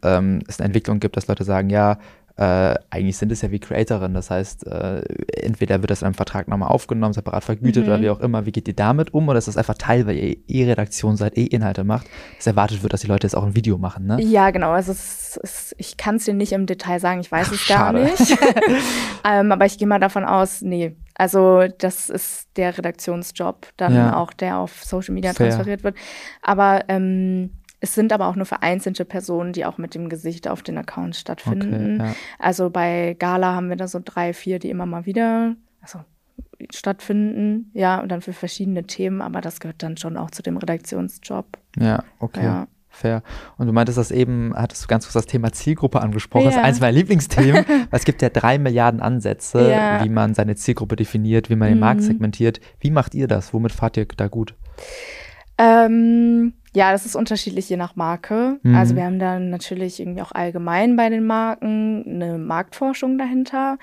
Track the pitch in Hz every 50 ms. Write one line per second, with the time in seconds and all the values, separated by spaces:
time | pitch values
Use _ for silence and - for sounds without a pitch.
0 | - 90 92 90 95 95 95 - - - - - - 101 98 110 - - 107 101
1 | 110 101 - 104 - - 101 - 95 101 95 95 95 98 101 104 104 104 104 104
2 | - - - _ _ _ _ - 101 92 90 92 92 80 - - - _ - 95
3 | 95 95 95 - 104 107 113 - - 95 101 101 - - - 92 110 - 113 98
4 | 95 92 92 92 - - 92 92 95 - - - - - - - - 92 98 -
5 | - - - - - - - - - - 110 - - - 98 95 101 101 101 -
6 | - 98 98 - 104 - - 101 - - 104 98 95 - - 131 - - 120 113
7 | 113 107 101 107 - - 87 101 - - 110 104 123 127 104 120 110 104 104 107
8 | 110 104 104 - - 123 113 110 101 107 - 104 - 110 95 - 104 110 135 151
9 | 160 - - 151 160 147 131 117 - 107 - - 110 - 104 - - - 120 123
10 | 113 104 92 - - - - - - - - 131 123 120 113 107 107 101 - -
11 | - 107 107 104 104 107 - 117 120 - - 113 110 98 98 98 95 101 110 120
12 | - - - - - - - - - 113 101 104 101 104 107 98 98 - - 98
13 | - 104 98 98 - 98 - 95 101 101 98 117 107 113 98 90 92 90 - 98
14 | 95 98 110 - 226 220 220 196 190 196 185 190 165 160 165 185 185 185 190 -
15 | - - - - - - - - - - - - - - - - 196 - - -
16 | - 208 214 226 - 214 202 202 208 202 196 196 196 185 185 190 - 180 180 175
17 | 175 175 180 180 170 - 165 165 185 196 202 190 - - 202 202 202 202 226 240
18 | 262 302 359 - 247 - 277 - 285 262 - 220 214 233 254 269 254 247 247 240
19 | 233 214 - - - 208 208 202 202 208 196 185 202 202 - - 208 208 202 196
20 | 190 196 - 202 190 - 196 190 190 190 - - - 185 180 175 170 160 160 -
21 | - - - - 190 180 190 196 185 185 185 185 185 190 185 - - 185 185 -
22 | - - - 190 - - - - - _ _ 190 180 180 175 180 175 170 170 -
23 | - 180 175 175 175 - - - 175 180 - _ - - _ - 220 - 123 120
24 | 120 117 - 175 170 - - - 185 180 185 - 180 170 - - - - 190 185
25 | 190 - 185 190 185 180 180 - 233 - 226 214 190 202 202 196 - 202 202 -
26 | - - - - - - - - - - 202 190 202 196 196 196 - - 190 190
27 | 190 185 190 190 185 185 185 185 185 185 - - - _ _ _ - - - 214
28 | 214 220 214 208 185 180 180 196 190 - - - - 170 180 190 - 190 185 -
29 | 180 - - 185 190 - 175 170 175 180 180 175 - - - - 165 170 - 170
30 | 170 165 165 160 160 160 170 170 - - 180 - - - 165 156 - - - 175
31 | 175 175 170 - - - - - - - 208 196 202 208 220 214 208 208 214 214
32 | 220 220 220 - - - - - - 180 180 190 180 175 175 180 170 170 170 175
33 | 170 170 175 - 175 180 180 185 185 180 180 180 180 180 180 180 185 180 - 180
34 | 180 - - 180 175 175 175 - - 185 185 175 - - - 180 180 175 170 170
35 | 170 196 190 226 226 226 226 226 233 226 233 226 _ _ _ _ - - - 165
36 | 156 _ _ _ _ _ _ - - - - - - - - - - 196 196 -
37 | - - 202 208 208 214 - - 208 208 214 226 226 208 - 202 190 185 185 185
38 | 190 190 180 175 - - 185 - 180 175 - - 196 196 185 175 170 - - -
39 | 190 185 190 190 - 175 175 185 175 165 170 - - 165 160 - 165 160 160 -
40 | - 165 165 - 165 165 - - - 175 - - - 165 165 165 - - - 180
41 | - 185 - - - - 202 190 - _ - - _ _ - - 113 110 110 113
42 | - - _ _ 117 117 - 95 117 113 107 92 - - _ _ _ _ _ -
43 | - 110 113 113 - - - - - - - - 123 117 110 117 120 123 120 123
44 | 113 - - 127 123 120 123 120 117 117 - - 117 - - - - - 120 113
45 | - - - 117 - - - 120 113 113 - - - 151 156 - - 127 - -
46 | - 107 104 107 - - - 262 269 269 262 247 233 - 240 240 127 117 120 156
47 | 190 202 202 160 - - - - 131 139 143 311 - - 294 277 240 - - 123
48 | - - - - 135 120 - 120 113 117 135 143 143 131 117 120 117 120 117 117
49 | - 120 127 120 - 104 104 - - - - 120 - - - 214 214 208 208 208
50 | 110 110 110 110 110 107 107 - 104 107 104 - - - 123 - 110 101 110 104
51 | 110 - - 110 107 110 113 113 110 - 117 110 107 107 113 110 107 113 - -
52 | 208 107 113 110 110 107 101 - - 113 110 - - - _ - - 143 156 147
53 | - - - 143 135 120 107 98 - - - 113 117 110 - - 117 113 - 113
54 | 107 - - - 101 101 - 117 110 - - - - - - - - - - -
55 | - - - - - - - - - - - - 233 226 226 233 226 226 226 233
56 | 233 233 233 233 233 233 233 233 233 233 - _ _ _ - 196 190 190 190 196
57 | - 233 - - 226 - 220 196 - 202 185 190 190 - 185 175 175 175 - 175
58 | 165 165 170 170 - - 214 226 240 262 277 277 - 123 123 120 - 117 120 151
59 | 175 180 185 185 185 185 180 185 185 180 175 180 - - 190 185 185 180 - -
60 | 175 175 175 190 185 - - 185 175 175 170 175 175 170 170 185 214 247 240 233
61 | 233 220 226 226 226 220 220 220 226 226 220 - - 214 214 214 220 220 214 214
62 | - 214 - 175 170 170 170 165 160 - 165 170 190 - - - 277 269 262 -
63 | 269 262 262 262 262 247 254 254 262 - 277 269 269 269 269 269